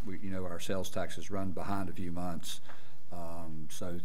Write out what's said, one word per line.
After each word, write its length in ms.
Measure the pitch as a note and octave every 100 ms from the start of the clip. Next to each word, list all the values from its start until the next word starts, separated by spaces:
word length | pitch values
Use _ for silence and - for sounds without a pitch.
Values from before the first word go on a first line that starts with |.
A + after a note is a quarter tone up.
| G#2
we, 120 | F#2
you 120 | F#2+
know, 140 | F#2+
our 160 | F2+ E2+
sales 280 | - F#2+ F#2
taxes 400 | - F2 - -
run 220 | G2 F#2+
behind 380 | - F#2+ G2 F2+
a 40 |
few 200 | F2+ F2+
months. 480 | F2 F2+ F2 - - - - - - -
Um, 540 | F2 E2+ E2+ E2 D#2+ D2+
so 300 | - F2+ F2